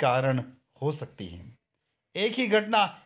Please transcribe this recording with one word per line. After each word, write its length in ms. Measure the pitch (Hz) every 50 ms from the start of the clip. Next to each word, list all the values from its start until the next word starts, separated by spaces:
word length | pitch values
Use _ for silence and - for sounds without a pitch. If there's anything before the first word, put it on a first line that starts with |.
कारण 420 | 147 127 127 131 131 135 127 123 120 - - _ _ _ _ -
हो 100 | 135 151
सकती 340 | 151 - 127 - - - 101
है। 180 | 87 85 87 87 - - _ _ _ _ _ _ _ _ _ _ _ -
एक 200 | 175 202 240 233
ही 120 | 254 254 214
घटना 340 | 208 214 208 214 226 214 196 170 - - _